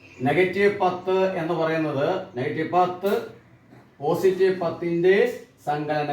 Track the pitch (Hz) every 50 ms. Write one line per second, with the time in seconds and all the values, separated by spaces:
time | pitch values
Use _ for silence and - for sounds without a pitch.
0 | - - - - 123 131 147 170 185 180 185 196 202 202 - - 185 180 180 -
1 | - 190 190 190 190 190 185 175 160 165 175 160 160 160 160 160 156 151 135 135
2 | 147 165 190 190 190 - - 120 143 147 131 156 156 135 170 180 180 175 180 -
3 | 196 202 220 240 233 - - - - _ - _ _ _ - - - _ _ -
4 | 139 151 175 170 185 190 185 185 190 190 185 185 175 165 160 - 170 170 170 170
5 | 175 185 196 214 247 247 - - - - _ _ - 147 147 147 151 147 151 151
6 | 147 143